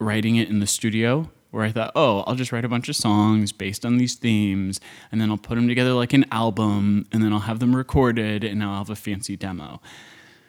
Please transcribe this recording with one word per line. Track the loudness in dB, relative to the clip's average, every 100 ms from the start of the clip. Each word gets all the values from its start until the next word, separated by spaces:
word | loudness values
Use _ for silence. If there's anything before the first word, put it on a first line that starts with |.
writing | -2 0 2 2
it | 2
in | 0
the | 0
studio, | -2 -2 0 0 0 -4 _ _
where | -4
I | -2
thought, | -2 -2
"Oh, | 2 2 2 0
I'll |
just | -4 -4
write | -4
a | -2
bunch | -4 -4
of | -2
songs | 2 4 4 4 0
based | -4 -8 -6
on | -2 0
these | 0
themes, | -2 0 2 2 -2 -4 -8 -12 -20 -8
and | -2
then | 0
I'll | -2
put | -4 0
'em | 2
together | 2 2
like | 2 4
an | 4 4
album, | 2 0 2 0 2 2 0 0
and | 0
then | 2
I'll | 0
have | -2 -2
them | 2
recorded, | 0 2 2 4 2 -2 -2
and | -4 -4
I'll | -4 -4
have | -8
a | -10
fancy | -8 -8 -8 -8
demo." | -8 -10 -12 -16 -20 -20 -20 -20 -20 _